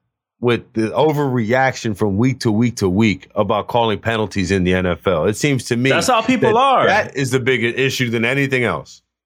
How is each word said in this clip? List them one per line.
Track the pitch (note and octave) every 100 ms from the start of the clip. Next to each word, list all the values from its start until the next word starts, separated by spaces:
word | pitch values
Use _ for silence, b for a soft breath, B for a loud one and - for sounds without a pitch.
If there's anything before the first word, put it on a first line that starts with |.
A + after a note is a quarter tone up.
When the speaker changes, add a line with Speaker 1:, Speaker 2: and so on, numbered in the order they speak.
| _ _ _ _
Speaker 1:
with | A#2+ A#2 -
the | A2 A2
overreaction | A2+ D#3 D3 C#3+ B2 G#2+ B2+ C3+ A#2+ A#2 G2+
from | G#2+ F#2+
week | C3 A#2+
to | A#2
week | G#2 A#2+ -
to | G2
week | F#2 A2+ F#2 - -
about | G2+ G#2+ G2
calling | A#2+ A2+ G2+
penalties | A2+ A2+ G#2 G2+ F2+
in | G2 F2+
the |
N | F#2 F#2
F | E2+ G2+
L. | E2 F2
It | G#2+
seems | D3+ C3+ -
to | A#2+
me | C3
Speaker 2:
That's | D#3+ E3+
how | A#3
people | A3+ B3+ A3+
Speaker 1:
that | A3
Speaker 2:
are. | C4+ B3+ E3
Speaker 1:
that | G3+ - -
is | C3
the | B2+
bigger | A#2+ B2 A#2
issue | A#2 C3 C3 A#2+
than | A2+ A2+
anything | C#3 C3+ C3 A2+
else. | D#2 - - _ _